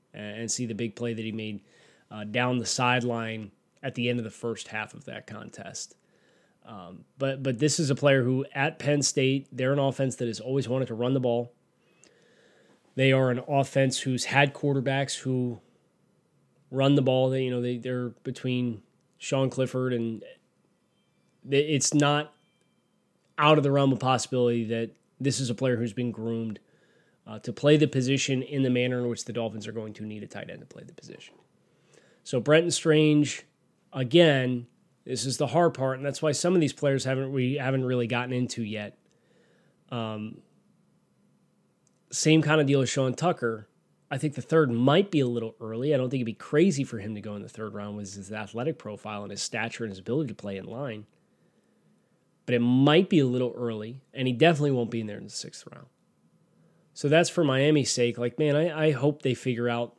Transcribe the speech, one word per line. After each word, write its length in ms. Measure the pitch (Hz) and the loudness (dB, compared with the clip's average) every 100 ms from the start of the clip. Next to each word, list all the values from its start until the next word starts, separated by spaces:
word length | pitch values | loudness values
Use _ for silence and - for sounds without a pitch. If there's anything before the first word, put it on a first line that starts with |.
| _ | _
and, 280 | 104 104 110 | -14 -12 -8
and 80 | 113 | -6
see 160 | - 120 | -6 -6
the 80 | |
big 200 | 104 117 | -4 -6
play 200 | 107 120 | -6 -6
that 100 | 113 | -6
he 80 | 110 | -6
made, 280 | 110 107 101 _ _ _ _ - | -6 -8 -10 _ _ _ _ -18
uh, 140 | 107 | -14
down 340 | 107 120 123 127 | -4 0 0 0
the 80 | 107 | -2
sideline 840 | - 123 123 120 117 113 110 101 _ _ _ | 0 2 2 0 -4 -6 -8 -12 _ _ _
at 120 | 135 | -10
the 140 | 120 120 | -4 -2
end 120 | 120 | -2
of 40 | |
the 60 | 110 | -4
first 380 | - 117 107 - | -8 -8 -8 -8
half 260 | 110 107 | -8 -8
of 120 | - - | -12 -16
that 200 | 113 - | -14 -14
contest. 720 | 107 - - - - - _ _ _ _ _ _ _ | -16 -16 -16 -14 -14 -16 _ _ _ _ _ _ _
Um, 400 | - 104 87 92 - - | -20 -18 -16 -20 -18 -6
but, 240 | 135 135 | -4 -2
but 160 | 135 120 | -2 2
this 220 | 147 147 | 2 2
is 100 | 139 | 0
a 40 | |
player 280 | 139 143 135 | 2 4 4
who, 220 | 123 131 139 | 4 0 -2
at 240 | 143 139 - | -2 -2 -2
Penn 240 | 143 147 | -2 0
State, 460 | 135 143 131 135 139 | 0 0 0 0 -4
they're 220 | 127 127 | -4 0
an 60 | 143 | 0
offense 360 | 135 131 135 - | 0 0 -4 -4
that 120 | 120 | -6
has 100 | 104 | -6
always 300 | 117 135 117 | -4 -2 0
wanted 200 | 131 127 | -2 -2
to 60 | |
run 200 | 113 123 | -2 0
the 60 | 135 | 0
ball. 340 | 123 120 120 _ _ _ _ _ _ _ _ _ _ _ _ _ _ | 0 -2 -4 _ _ _ _ _ _ _ _ _ _ _ _ _ _
They 160 | - 135 | 2 4
are 200 | 131 131 | 6 4
an 120 | 123 131 | 0 0
offense 500 | 139 135 139 131 127 | 0 2 2 2 0
who's 280 | 135 123 - | -2 -2 2
had 280 | 135 143 | 4 4
quarterbacks 640 | - 143 139 123 135 139 - | 2 0 0 0 -2 -2 -4
who 440 | 135 127 123 117 _ _ _ _ _ _ _ _ _ _ - | -4 -2 -2 -6 _ _ _ _ _ _ _ _ _ _ -6
run 240 | 131 139 | 2 4
the 80 | 143 | 4
ball. 280 | 131 131 131 | 4 4 2
They, 140 | 131 | 0
you 60 | 127 | -2
know, 120 | 123 | -2
they, 160 | 123 123 | -4 -4
they're 320 | 123 123 123 | -4 -4 -6
between 720 | - 131 120 127 123 123 107 - _ _ - | -8 -10 -6 -4 -2 -2 -4 -12 _ _ -14
Sean 320 | - 135 131 | -4 0 0
Clifford 420 | 135 127 127 127 | 0 -2 -2 -2
and 300 | 120 113 110 - - _ _ _ _ _ _ _ _ _ _ | -2 -4 -6 -12 -20 _ _ _ _ _ _ _ _ _ _
they, 180 | 135 139 | 0 2
it's 320 | 151 143 - | 4 2 2
not 380 | 151 147 147 151 _ _ _ _ _ _ _ _ _ _ - | 4 4 4 -2 _ _ _ _ _ _ _ _ _ _ 4
out 180 | 151 156 | 6 6
of 80 | |
the 80 | 139 | 4
realm 180 | 139 139 | 4 4
of 60 | 123 | 2
possibility 680 | 127 127 - 127 120 120 | 2 0 0 0 2 2
that 260 | 110 117 113 - _ - | -2 -4 -4 -10 _ -4
this 220 | 135 110 | -2 -2
is 100 | 120 | -4
a 40 | |
player 220 | 110 131 117 | -2 0 0
who's 160 | 117 | -2
been 200 | 113 120 | -4 -6
groomed, 460 | 107 113 113 113 101 _ _ _ _ _ _ - | -4 -6 -4 -6 -8 _ _ _ _ _ _ -18
uh, 120 | 110 | -14
to 120 | - | -10
play 240 | 104 143 156 | 0 4 6
the 100 | 151 | 4
position 560 | 135 127 135 - 131 | 0 0 0 0 -4
in 200 | 131 143 | -4 -2
the 80 | 131 | 0
manner 280 | 123 127 123 | 0 0 -2
in 100 | 120 | -4
which 160 | 110 - | -6 -8
the 60 | |
Dolphins 340 | 117 113 110 107 | -6 -6 -8 -10
are 60 | |
going 200 | 110 107 | -10 -10
to 100 | 107 | -12
need 180 | 107 107 | -12 -12
a 40 | 104 | -14
tight 220 | 107 - | -14 -14
end 100 | - | -16
to 60 | - | -18
play 160 | - | -20
the 120 | - | -20
position. 400 | - - - - _ _ _ _ _ _ _ _ _ | -20 -20 -20 -20 _ _ _ _ _ _ _ _ _
So 160 | - 131 | -6 -2
Brenton 300 | 127 156 175 | 4 4 4
Strange, 720 | - 165 156 151 147 147 - - _ _ _ _ | 0 4 6 6 6 2 -2 -14 _ _ _ _
again, 760 | 135 123 165 165 135 127 123 123 _ _ _ | -6 2 6 6 6 2 -2 -6 _ _ _
this 220 | - 127 123 | -8 -6 -4
is 100 | 117 | -2
the 120 | 135 | 0
hard 260 | 160 170 | 2 2
part, 240 | 143 131 131 | 2 -4 -2
and 80 | 143 | -6
that's 160 | 135 | -2
why 100 | 156 | 0
some 220 | 135 175 | 0 2
of 60 | 185 | 4
these 120 | 147 | 2
players 320 | - 143 135 | 0 0 0
haven't, 280 | 131 131 135 | 0 -2 -2
we 220 | 139 127 | 0 0
haven't 300 | 139 131 135 | 0 0 0
really 220 | 127 127 117 | 0 0 0
gotten 260 | 120 123 | -2 -2
into 300 | 127 120 120 | -2 -2 -4
yet. 360 | 107 107 104 - _ _ _ _ _ _ _ _ - | -6 -6 -10 -14 _ _ _ _ _ _ _ _ -10
Um, 480 | 120 110 107 110 - _ _ _ _ _ _ _ _ _ _ _ _ _ _ _ _ - | -6 -6 -6 -10 -12 _ _ _ _ _ _ _ _ _ _ _ _ _ _ _ _ -12
same 300 | - 156 156 | -2 4 4
kind 200 | 151 156 | 4 2
of 60 | 139 | 4
deal 140 | 139 | 2
as 80 | 127 | 2
Sean 240 | 143 131 | 0 -2
Tucker. 540 | 123 170 - 117 110 107 _ _ _ - | 0 -2 -2 -4 -6 -12 _ _ _ -10
I 60 | 139 | -6
think 180 | 151 | -6
the 80 | 135 | -6
third 280 | - 160 139 | 0 2 4
might 400 | 117 127 165 196 | 4 4 4 2
be 100 | 156 | 0
a 60 | 123 | 0
little 280 | 120 113 - | -2 -6 -10
early. 340 | 110 113 143 | -10 -4 0
I 40 | 139 | 0
don't 120 | 127 | 0
think 100 | 135 | -2
it'd 60 | 117 | -4
be 80 | |
crazy 500 | 104 - 147 190 143 | -8 0 4 4 4
for 140 | 131 113 | -4 -6
him 160 | 104 | -10
to 60 | 104 | -10
go 160 | 104 104 | -10 -10
in 60 | |
the 60 | 104 | -12
third 260 | - 107 | -12 -12
round 220 | 104 104 104 | -10 -10 -10
with 180 | 98 | -12
his 180 | 101 92 | -12 -12
athletic 460 | 107 104 113 139 - | -10 -8 -6 -4 -6
profile 440 | 110 104 107 104 | -10 -12 -10 -10
and 80 | 104 | -10
his 120 | 101 | -10
stature 420 | - 113 113 - | -6 -6 -6 -6
and 60 | 113 | -8
his 80 | 95 | -8
ability 300 | 113 135 139 | -4 -4 -4
to 60 | |
play 220 | 101 101 98 | -8 -10 -10
in 80 | |
line. 420 | 107 113 139 107 107 _ _ _ _ _ _ _ _ _ _ _ _ _ - | -10 -10 -8 -10 -14 _ _ _ _ _ _ _ _ _ _ _ _ _ -2
But 80 | 120 | 2
it 40 | |
might 480 | 120 127 143 160 190 | 4 6 6 6 6
be 120 | 165 | 4
a 60 | 131 | 4
little 280 | 123 123 - | 0 -2 -4
early, 440 | 120 110 110 131 _ | -6 -6 -10 -14 _
and 140 | 135 131 | -6 -2
he 80 | |
definitely 380 | 120 160 147 147 | 4 4 6 2
won't 180 | 127 117 | 0 0
be 100 | 117 | -4
in 60 | 107 | -6
there 120 | 104 | -10
in 60 | |
the 60 | 104 | -12
sixth 340 | - - - - | -12 -14 -16 -20
round. 140 | - - _ _ _ _ _ _ _ _ _ _ | -20 -20 _ _ _ _ _ _ _ _ _ _
So 160 | - 143 | -4 4
that's 220 | 156 170 | 4 4
for 140 | - | 2
Miami's 480 | 147 131 143 151 120 | 2 4 4 4 2
sake. 260 | - 120 117 | 0 0 0
Like, 200 | 120 - | -4 0
man, 180 | 151 143 | 0 2
I, 300 | 170 156 156 | 0 0 0
I 40 | |
hope 320 | 135 143 143 | 2 0 0
they 120 | 135 | -2
figure 340 | 120 131 117 120 | -2 -2 -2 -2
out 260 | 117 120 | -2 -4